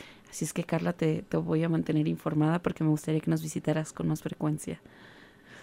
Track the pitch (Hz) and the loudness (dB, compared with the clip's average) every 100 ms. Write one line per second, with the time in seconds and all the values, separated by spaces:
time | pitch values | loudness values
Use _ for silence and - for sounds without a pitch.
0 | - - - - 156 - 170 165 170 175 | -18 -20 -16 -6 -4 -4 -2 0 0 0
1 | 160 160 - 160 170 160 165 165 165 156 | 0 0 -2 -2 0 0 2 2 2 2
2 | 156 165 - 151 151 170 180 - 156 151 | 2 0 0 2 4 4 0 2 2 2
3 | - 156 165 160 160 - - 156 156 - | 2 0 2 0 -2 -4 0 0 -2 -4
4 | 165 156 160 - 156 151 - 165 - - | -2 -2 -4 -4 -2 -2 -4 -10 -12 -20
5 | - - - - - - | -20 -20 -20 -20 -20 -20